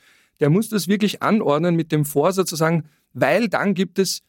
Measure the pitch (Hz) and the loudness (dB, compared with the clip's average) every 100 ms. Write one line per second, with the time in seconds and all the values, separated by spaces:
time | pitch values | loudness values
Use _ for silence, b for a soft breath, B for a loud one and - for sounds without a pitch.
0 | b b b b 143 170 220 214 160 202 | b b b b 2 2 0 -4 0 0
1 | 202 - 139 214 143 147 175 165 160 156 | 0 -2 0 0 2 0 0 0 0 -2
2 | 147 143 160 190 180 156 160 170 b b | 0 0 0 0 -2 0 0 0 b b
3 | b 123 131 175 233 123 175 175 185 - | b -2 0 2 0 -2 -2 -2 -2 -2
4 | 190 - | -2 -4